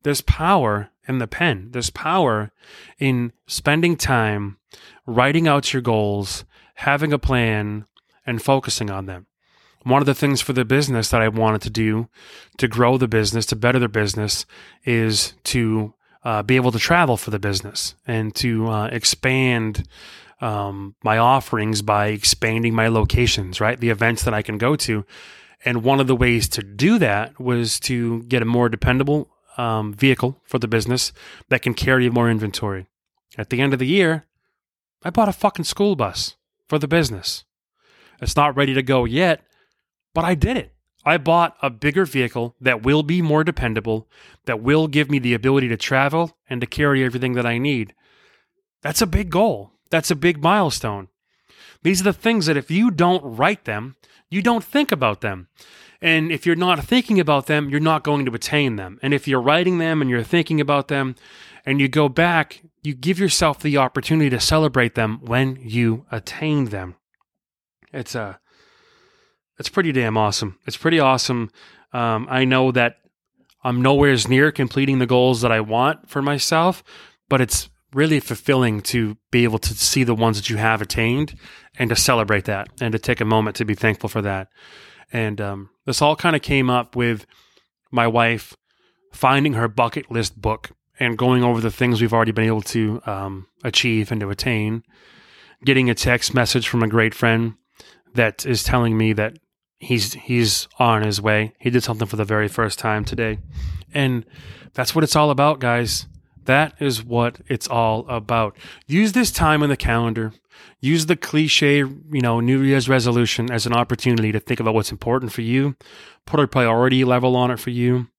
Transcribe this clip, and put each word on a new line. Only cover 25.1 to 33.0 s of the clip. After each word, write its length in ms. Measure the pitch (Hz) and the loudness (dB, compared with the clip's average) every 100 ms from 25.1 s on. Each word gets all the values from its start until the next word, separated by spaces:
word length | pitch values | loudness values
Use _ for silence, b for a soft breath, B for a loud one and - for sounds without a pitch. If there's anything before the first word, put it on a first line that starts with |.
| B B B B B - | B B B B B -2
And 180 | 120 | 0
one 160 | 117 139 | 2 2
of 80 | 131 | 2
the 80 | 127 | 2
ways 320 | 123 120 - | 2 2 0
to 120 | - | -6
do 380 | 101 101 160 226 | -10 0 2 4
that 400 | 131 101 117 - | 2 0 -4 -6
was 400 | 123 123 113 - | -2 -2 -2 -4
to 420 | - 123 117 117 | -4 -4 -2 -6
get 200 | 120 127 | -2 0
a 20 | 113 | 2
more 240 | 120 120 | 2 2
dependable, 640 | 113 131 127 139 147 - _ _ - | 0 0 2 0 -2 -4 _ _ -6
um, 360 | 120 110 107 | -4 -2 -4
vehicle 460 | 104 135 127 127 135 | 0 2 2 0 -4
for 160 | _ 131 | _ -4
the 80 | 113 | 0
business 460 | 113 101 123 - B B B _ | -2 0 -2 -4 B B B _
that 140 | 127 | -2
can 120 | 139 | 0
carry 360 | 117 - 131 123 | -2 0 2 2
more 200 | 123 117 | 2 2
inventory. 580 | 110 107 - 104 95 92 _ | 0 -2 -6 -6 -8 -12 _